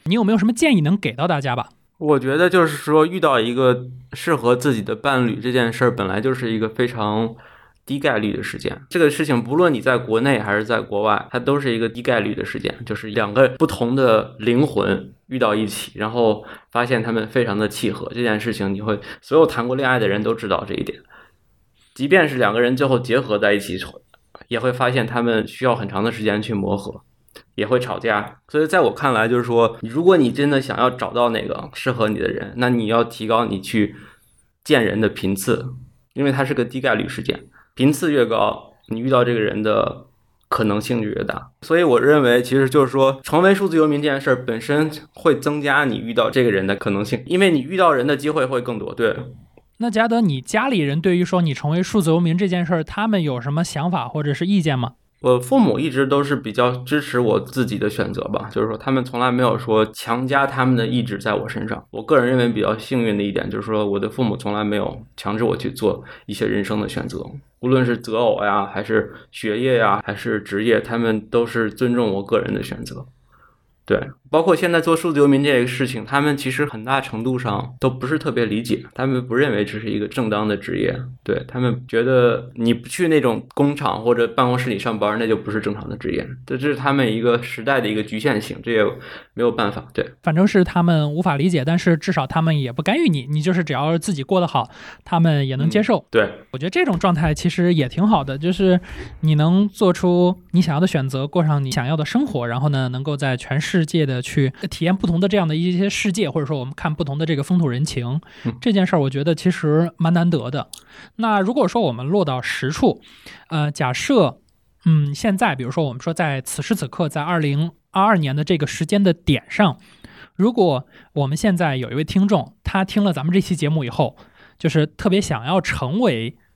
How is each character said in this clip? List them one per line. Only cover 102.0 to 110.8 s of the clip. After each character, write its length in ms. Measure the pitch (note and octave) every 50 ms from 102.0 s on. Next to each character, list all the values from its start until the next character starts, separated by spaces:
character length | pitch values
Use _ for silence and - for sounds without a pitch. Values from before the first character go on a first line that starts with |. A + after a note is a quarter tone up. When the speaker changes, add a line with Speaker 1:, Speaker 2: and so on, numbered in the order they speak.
| D3+
Speaker 1:
生 180 | - - A#3+ D4
活， 220 | C4 G#3 C3 A#2+
然 140 | A#2 A#2 B2+
后 80 | C#3+ D3+
呢， 200 | C#3+ C3 C3 B2
能 140 | B2+ B2+ C3+
够 140 | D3+ D3
在 200 | C#3 C#3+ C3+ B2+
全 240 | B2 - - C3 D3
世 240 | - - - F#3 D#3+
界 180 | D3+ - E3 D3+
的 160 | C3+ C3 B2 B2
去 300 | - - D3+ C3+ B2+ - - - -
体 140 | - - E3
验 120 | E3+ F#3+
不 100 | F#3+ -
同 140 | F3 E3+ E3+
的 80 | F#3+ G3
这 80 | G3
样 100 | G3+ F3
的 80 | D#3 D#3
一 220 | E3 E3+ F3+ F3+
些 140 | F3 G3 G3+
世 200 | - - - G#3
界， 200 | F3 G#3+ G3 C#3+
或 100 | C3+ E3
者 60 | C#3+
说 120 | B2+ D#3 C#3
我 60 | B2
们 80 | C3 C#3+
看 200 | - - E3 D#3
不 100 | - E3+
同 140 | C3+ C#3 D3+
的 80 | E3
这 100 | D#3+ D#3+
个 60 | - C#3+
风 160 | - F#3 F3+
土 100 | E3 C3+
人 160 | A#2+ B2+ D3+
情， 360 | - - C3 A#2+ A#2+ C3 E3 - - - - -
Speaker 2:
嗯。 80 | B2 A2+ -
Speaker 1:
这 120 | - B3 G3+
件 140 | G3 F#3
事 80 | F3+ -
儿 40 | E3
我 100 | C#3 C3+
觉 140 | C3 C3+ C#3+
得 100 | E3+ E3
其 160 | - - F3+
实 400 | E3+ - - D3+ D3+ D#3 E3+ E3+ - _
蛮 160 | E3 E3 F3
难 160 | F3 E3+ F3
得 200 | E3 C#3 A2 B2
的。 180 | C#3 C#3 - - - -